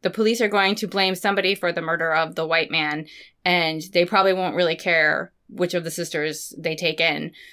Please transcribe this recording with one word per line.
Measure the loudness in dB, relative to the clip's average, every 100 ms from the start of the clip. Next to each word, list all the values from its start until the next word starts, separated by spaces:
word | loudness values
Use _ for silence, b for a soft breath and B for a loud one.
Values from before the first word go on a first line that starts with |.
the | -4
police | 0 0 2
are | 2
going | 2 2 0
to | -2
blame | 0 0
somebody | 0 0 0 0
for | 0 -2
the | -2
murder | -4 -2 0
of | 0 0
the | -4 0
white | 0 0
man, | -2 -2 -4 -8 B B _
and | 0 2 0 -2 0
they | 2
probably | 4 4 4
won't | 2 0
really | 0 0 0
care | 0 4 4 2 -4 _ _
which | -4 -2
of | -2
the | -4
sisters | -6 -6 -4 -4 -6 -12 -6
they | -6 -2
take | -2 2
in. | 0 0 -6 B B